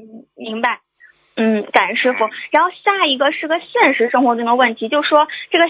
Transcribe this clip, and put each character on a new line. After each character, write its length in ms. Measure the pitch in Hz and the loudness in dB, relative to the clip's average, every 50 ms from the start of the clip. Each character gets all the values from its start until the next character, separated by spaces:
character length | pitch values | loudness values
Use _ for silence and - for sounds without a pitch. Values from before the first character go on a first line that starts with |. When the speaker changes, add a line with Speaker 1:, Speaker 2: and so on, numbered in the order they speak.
| 220 220 220 226 - _ _ | -16 -20 -20 -20 -20 _ _
Speaker 1:
明 240 | 233 240 226 220 226 | -18 -14 -12 -8 -6
白。 180 | 240 240 208 - _ _ _ _ _ - _ _ _ _ - | -4 -4 -6 -6 _ _ _ _ _ -20 _ _ _ _ -4
嗯， 320 | - 220 220 220 208 - - | -2 0 0 0 0 -2 0
感 160 | - 226 196 180 | 0 0 0 0
恩 80 | 226 | -2
师 160 | - - 254 | -2 -2 0
父。 120 | 254 269 220 | 0 0 -2
Speaker 2:
嗯。 40 | 220 - - - - | -4 -4 -8 -6 0
Speaker 1:
然 100 | - 302 | 0 2
后 80 | 339 370 | 2 0
下 360 | - - - 415 392 381 349 | -2 -4 -2 -2 0 2 0
一 100 | 302 269 | 0 0
个 160 | 254 269 294 | 0 -2 -2
是 160 | 320 - 330 302 | -2 -4 -4 -4
个 100 | 320 349 | -4 -4
现 360 | - - - 480 403 285 269 | -4 -4 0 2 2 2 2
实 160 | - 226 240 | 2 0 0
生 120 | 254 247 | 2 2
活 140 | 277 240 233 | 2 2 0
中 80 | 233 233 | 0 0
的 100 | 233 240 | 0 2
问 220 | 254 277 226 226 | 2 2 2 0
题， 120 | - 220 220 | -2 -6 -4
就 140 | 302 294 | -2 -2
说 240 | 294 - 311 294 302 302 - - - - | 0 2 2 2 2 2 -2 -14 -8 -2
这 80 | - 330 | 0 2
个 100 | 339 330 | 2 2